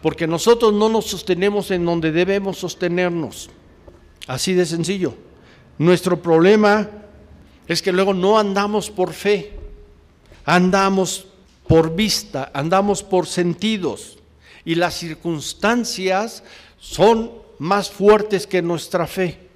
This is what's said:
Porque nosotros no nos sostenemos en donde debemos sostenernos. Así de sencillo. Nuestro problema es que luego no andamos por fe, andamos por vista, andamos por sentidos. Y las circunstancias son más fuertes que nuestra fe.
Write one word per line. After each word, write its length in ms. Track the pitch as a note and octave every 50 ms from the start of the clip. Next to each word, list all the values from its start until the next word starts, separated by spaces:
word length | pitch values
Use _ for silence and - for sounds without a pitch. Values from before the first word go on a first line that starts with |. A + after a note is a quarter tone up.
Porque 260 | - D#3+ D3+ - E3+ D#3+
nosotros 440 | E3 E3 - A3+ A#3 A#3 A#3 A3
no 160 | G#3 G#3 G#3+ A3
nos 200 | A3 A3+ - -
sostenemos 640 | - F3+ - - F#3 E3+ F#3 G3+ G#3 G#3 F#3 -
en 140 | G3 F3+ E3+
donde 280 | E3+ E3+ E3+ D#3+ D#3+ D#3
debemos 440 | E3 F3+ F#3 G3 G3+ G3 G3 F#3 -
sostenernos. 920 | - F3+ - - F#3 F3+ E3+ F3 F3+ F3+ F3 E3+ D#3 A2+ - - - - - - _ - - - - - - - - - - _ - -
Así 260 | B2+ B2+ - F#3+ F#3
de 120 | F3+ F3+
sencillo. 480 | E3 D#3+ E3+ E3 D#3 G3 G3 F#3 C#3+ A2 - - - - - - - - - - _ - -
Nuestro 440 | C#3+ E3 F3+ E3 - F#3 F3+ D#3+
problema 680 | - E3+ E3 D#3+ E3 F#3+ G#3 G#3+ G#3 G#3 G3+ G#3+ G#3 G#3 - - - - - - - - - - - - _ - _ -
es 140 | E3+ E3
que 100 | - G3
luego 220 | F3+ F#3 G3 G3 G3
no 260 | F#3 F3 G3 G#3+ A3
andamos 500 | G#3+ G3+ G3 G3+ G3+ G#3 G#3 G#3+ F3+ -
por 220 | - F#3 F#3 E3+
fe, 400 | D#3+ - - G3+ G#3 G3 E3+ - - - - - - - - - - _ _ _ _ _ _ _ - - -
andamos 800 | - D#3 F3+ F3+ F#3 F#3 G3 G3 G3 G3 F#3+ F#3+ E3+ - - - - _ _ _ _ _ _ _ -
por 260 | D3+ D#3+ D#3+ D#3+ E3
vista, 580 | E3+ A3 G#3+ - - - - - C#3 C3 - -
andamos 500 | C#3 C#3 D#3+ F3+ F#3+ G3 G3+ G3+ F#3 -
por 240 | - - F#3 E3+ -
sentidos. 920 | - - F3+ F3 E3+ - - A3 A3 G#3 F3 D3 G#2+ - - - - - _ _ _ _ _ - - - _
Y 100 | - E3
las 180 | E3 F3 E3+ -
circunstancias 1500 | - E3+ E3+ D#3 - _ E3+ E3+ D3+ C3+ - - - - G#3 A#3 B3 A#3 A#3 - - F#3 F#3 F#3 F#3+ G#3+ A#3 - - - - - - - - _ _
son 520 | - - - - E3+ G#3+ A#3 A3+ A3+ A#3 - - - _ - _
más 300 | C3+ E3 G3 G3+ F#3+ -
fuertes 580 | - - F#3 G3+ G#3+ G#3+ G#3 G#3 G3+ F#3 F#3 -
que 140 | - F#3
nuestra 460 | E3+ E3+ F3 D#3+ - - - F3+ E3+ -
fe. 320 | - - F#3 F3 - - - - _